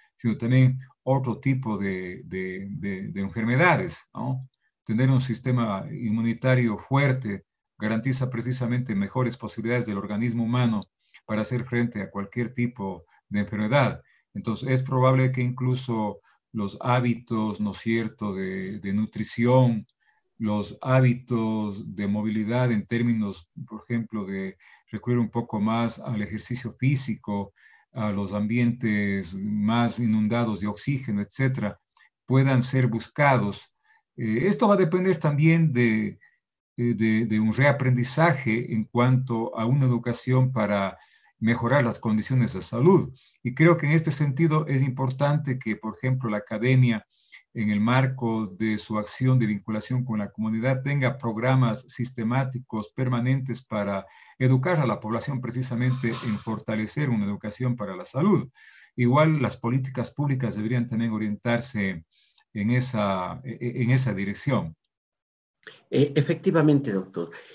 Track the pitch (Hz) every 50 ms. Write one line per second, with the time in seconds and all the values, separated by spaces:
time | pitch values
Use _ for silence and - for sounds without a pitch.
0 | _ _ _ - - 117 104 - - 117 127 131 131 127 131 131 - - _ _
1 | _ 127 135 135 127 123 110 - - 139 135 131 131 113 107 95 98 98 95 92
2 | 92 90 92 - - 82 92 92 92 92 92 95 98 98 101 - - 101 95 92
3 | 101 107 - 98 98 98 - 117 110 113 123 135 170 180 160 117 92 85 80 -
4 | - _ - - 110 131 131 131 131 - _ _ _ _ _ _ _ - 107 113
5 | 131 131 135 127 127 - 117 - - 131 127 123 117 110 101 98 101 - 107 -
6 | - 107 104 113 113 117 113 117 - 131 127 127 123 117 104 - - - 131 139
7 | 143 139 131 131 127 110 101 95 - _ _ _ _ _ _ - 104 107 113 110
8 | 110 135 131 - 135 123 - 113 110 127 127 - 127 117 123 127 123 - 107 98
9 | 101 98 - 127 127 123 123 - - 104 - - 104 113 120 123 110 110 104 98
10 | 98 98 107 104 117 123 113 120 117 110 120 127 123 120 110 104 - - _ _
11 | _ _ - - _ - 110 107 107 - 127 120 - - 123 120 120 117 - 107
12 | 95 - - 101 98 - - 120 120 110 127 - 120 120 - - 98 95 92 85
13 | - _ _ _ _ - 101 101 101 98 110 104 107 107 127 143 131 107 90 -
14 | - _ _ _ _ _ - - - 120 107 - 135 135 131 131 131 131 135 127
15 | 127 131 131 131 131 131 131 127 127 123 123 - 127 131 127 127 - - 117 110
16 | 107 104 98 - _ _ _ _ _ _ - 110 101 98 - - - 123 123 127
17 | 120 123 117 117 - - 113 110 110 110 101 - 107 104 92 - - 113 113 117
18 | 113 110 - - 110 104 95 95 95 95 95 95 95 95 104 104 - 98 98 104
19 | 107 107 - 104 107 - - - 117 123 127 131 127 120 113 107 101 - _ _
20 | _ _ _ _ _ _ _ - 113 107 104 104 101 - - - - 131 131 131
21 | 131 127 120 127 - - 123 117 113 110 110 110 107 104 98 98 117 110 101 92
22 | 101 98 101 107 107 110 104 110 107 104 117 123 127 123 117 104 98 - 120 117
23 | 120 120 117 110 107 101 95 - - _ _ - - - 110 107 - - 120 117
24 | 110 107 - 107 101 92 98 95 95 95 95 _ _ - - _ _ _ - -
25 | - 123 123 120 117 101 - 117 120 - - 107 101 110 113 117 117 117 113 -
26 | - 135 123 104 104 - 104 107 - - 123 127 - 113 - - 131 135 147 131
27 | - - 107 - - - 104 101 98 - - _ _ _ _ _ _ _ - 123
28 | 107 107 101 101 101 92 101 104 104 107 117 120 120 120 120 - 113 110 107 104
29 | 101 101 98 98 95 85 95 95 98 107 104 104 104 107 113 120 120 117 - -
30 | 123 110 107 110 107 104 117 120 120 113 104 87 98 104 101 - - - 143 123
31 | - - 104 101 101 - - - 135 135 131 131 101 101 87 - _ _ _ _
32 | _ _ _ _ _ - 127 131 135 135 135 127 113 - - 131 127 117 110 113
33 | - - - - 147 143 135 117 101 101 95 - - - _ _ _ _ _ _
34 | _ _ _ - 117 110 110 120 151 196 208 - 247 208 202 185 185 160 175 185
35 | 180 190 185 160 - 156 143 139 151 160 165 165 165 156 120 120 123 117 110 110
36 | 107 104 - - _ _ _ _ _ _ _ _ _ _ _ - 120 120 113 98
37 | 110 110 110 110 120 107 107 107 107 110 104 123 135 143 131 - 123 123 127 123
38 | - - - 156 160 - 131 - - 113 110 117 120 - - 107 107 - - 120
39 | 120 127 131 131 131 127 120 113 113 120 - 113 113 117 131 147 131 127 123 113
40 | - 120 117 - - 127 127 127 131 131 131 113 107 101 104 101 98 95 90 -
41 | - _ _ _ _ _ _ _ 107 110 117 117 117 117 135 147 135 117 104 -
42 | - 117 107 107 104 - 131 127 120 98 87 95 90 - - 117 131 175 196 156
43 | - - - - _ _ _ _ - 127 123 - 156 170 170 165 160 143 151 165
44 | 160 165 - - 151 139 131 135 165 160 156 151 156 147 139 131 135 135 - 127
45 | 131 127 131 - 143 143 147 151 156 139 123 131 - 113 104 - - 110 107 -
46 | - 131 131 131 127 113 107 104 - - 113 107 113 127 131 131 127 120 113 107
47 | - _ _ _ _ _ - - - _ - - 107 104 104 104 107 117 123 131
48 | 131 131 131 131 120 113 113 110 107 95 95 92 110 110 110 104 - - 110 107
49 | 104 - - - 131 127 127 127 113 107 107 101 - - 110 107 - - 127 127
50 | 123 131 110 107 104 101 - - 110 110 110 110 117 131 135 131 131 143 143 143
51 | 131 123 - - - 113 107 107 120 131 131 131 127 117 107 - - - - -
52 | 117 120 - - 110 113 123 135 135 131 127 127 - - - 110 104 - _ -
53 | 131 127 123 117 120 127 135 135 131 131 113 - - - 113 107 101 101 101 98
54 | - - - - - - - - 131 131 131 131 131 180 180 160 139 113 107 -
55 | - 107 113 113 - - 143 127 127 120 - 127 131 - 120 113 123 127 127 -
56 | - 113 113 - - 120 104 101 - 120 110 104 - - 113 107 107 104 - 147
57 | 147 - 117 107 101 101 104 92 - 107 104 - 127 123 120 117 104 95 95 90
58 | 90 - - 127 165 208 196 151 - - - _ - - - - - _ _ -
59 | 123 120 131 147 156 160 156 147 127 104 - - - 117 123 135 131 - - 127
60 | 113 - - - 147 143 135 131 127 110 98 104 107 110 127 123 117 117 120 110
61 | 117 117 107 107 107 107 104 101 - 120 120 117 120 - - 107 98 95 92 80
62 | 80 _ _ _ _ _ _ _ _ _ - 107 101 110 120 127 127 127 - 110
63 | 104 98 95 92 90 90 90 - - - 113 - 131 120 120 127 123 117 131 131
64 | 131 113 101 95 98 98 104 - - 127 123 104 87 82 80 - _ _ _ _
65 | _ _ _ _ _ _ _ _ _ _ _ _ _ - - - _ _ - 127
66 | 143 143 139 151 139 - 170 - - 190 170 165 151 151 147 135 - 113 98 95
67 | 92 - - 87 85 - - - - - -